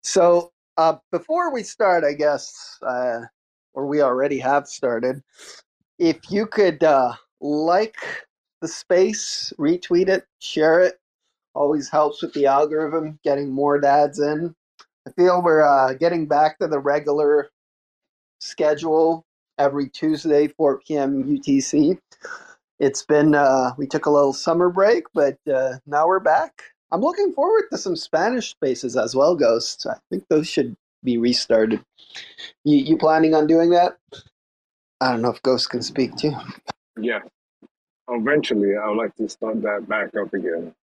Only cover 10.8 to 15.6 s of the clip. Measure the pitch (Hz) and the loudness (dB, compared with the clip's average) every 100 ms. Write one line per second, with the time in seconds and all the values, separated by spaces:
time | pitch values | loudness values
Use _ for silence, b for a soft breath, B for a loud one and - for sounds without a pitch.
10.8 | 180 - _ _ _ _ _ - 147 151 | 2 0 _ _ _ _ _ -2 0 -2
11.8 | 131 156 151 - 165 - 139 135 151 156 | -2 0 0 -2 -8 0 2 2 2 -2
12.8 | 156 160 156 151 151 139 139 131 143 143 | -2 -4 -6 -6 -2 -2 -2 -2 0 2
13.8 | 143 143 147 147 147 156 170 - _ _ | 4 4 2 0 -2 -2 -6 -10 _ _
14.8 | _ _ - - 180 180 175 156 | _ _ -14 2 2 4 4 4